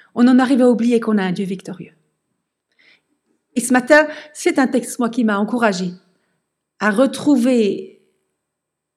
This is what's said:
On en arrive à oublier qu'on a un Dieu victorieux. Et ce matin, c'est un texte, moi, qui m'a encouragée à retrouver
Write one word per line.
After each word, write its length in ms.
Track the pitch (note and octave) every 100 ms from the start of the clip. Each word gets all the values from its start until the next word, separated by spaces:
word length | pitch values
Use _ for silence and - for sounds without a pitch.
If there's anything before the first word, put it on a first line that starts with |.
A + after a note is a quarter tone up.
| _ -
On 100 | B3
en 140 | B3+
arrive 220 | B3+ B3+
à 60 | B3
oublier 300 | A3 A#3 A#3
qu'on 200 | A3+ G#3+
a 40 |
un 100 | F#3
Dieu 120 | F3+
victorieux. 480 | F#3 F#3 - - - _ _ _ _ _ _ _ _ _ _ _ _ _ _ _ _
Et 60 | B3
ce 120 | -
matin, 360 | B3+ A#3+ D4+ D4+ - -
c'est 260 | - F4+ D4
un 80 | C4
texte, 320 | B3 A#3 -
moi, 100 | A#3
qui 160 | A#3
m'a 140 | A3 G3+
encouragée 540 | G#3 A#3+ A3+ F#3 F#3 - _ _ _ _ _ _ _ _
à 100 | G#3
retrouver 1120 | G#3 C4+ C4+ D4 C4 B3 B3 G#3+ - - - _ _ _ _ _ _ _ _ _